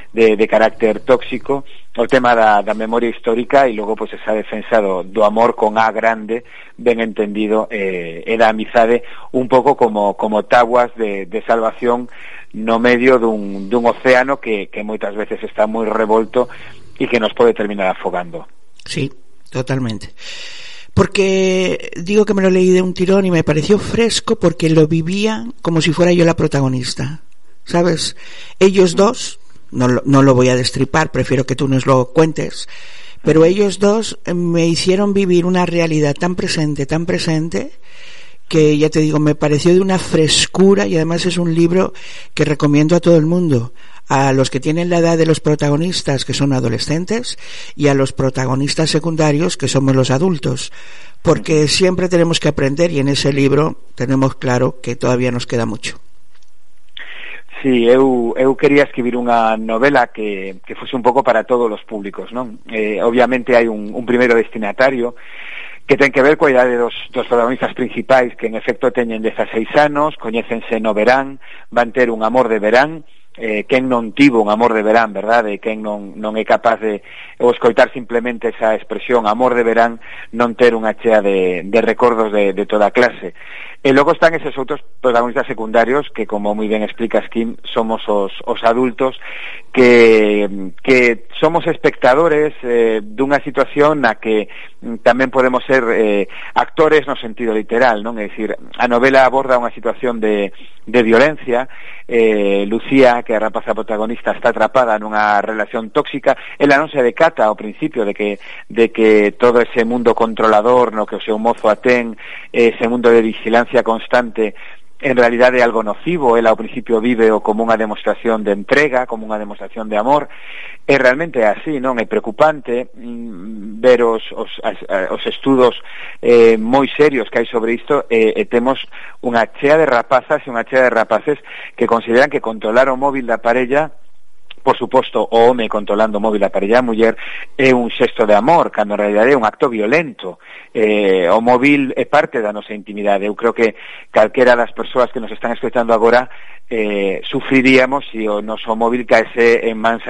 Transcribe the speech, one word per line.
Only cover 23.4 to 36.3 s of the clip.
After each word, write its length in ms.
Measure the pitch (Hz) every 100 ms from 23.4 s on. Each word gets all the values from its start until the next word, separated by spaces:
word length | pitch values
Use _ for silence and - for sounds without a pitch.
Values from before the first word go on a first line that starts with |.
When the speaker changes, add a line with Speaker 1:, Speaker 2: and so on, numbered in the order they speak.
Speaker 2:
pareció 340 | 156 151 147 208
fresco 580 | - 220 233 - - 220
porque 340 | 254 254 160
lo 180 | 160 156
vivía 580 | 165 160 196 214 220 233 -
como 220 | 170 165
si 100 | 170
fuera 180 | 151 175
yo 100 | 175
la 120 | 165 165
protagonista, 840 | 156 139 135 127 123 - 131 160 - - - - -
¿sabes? 500 | 170 175 156 - - - - - -
Ellos 360 | 190 190 180 175
dos, 420 | 208 254 - - - - -
no 180 | 127 127
lo, 140 | 120 -
no 160 | 139
lo 120 | 139
voy 140 | 127 127
a 80 | 123
destripar, 560 | 127 131 131 160 156
prefiero 320 | 131 123 131
que 100 | 127
tú 140 | 123 135
nos 160 | 131
lo 300 | 135 131 123
cuentes, 520 | - 160 151 - - - - - - - -
pero 220 | - 151
ellos 340 | 165 196 202 190
dos, 400 | 202 220 214 -
eh, 80 | -
me 340 | 175 175 170 165
hicieron 460 | 165 185 185 202
vivir 320 | 196 190 175
una 220 | 175 185 175
realidad 480 | 170 165 156 143
tan 200 | 143 180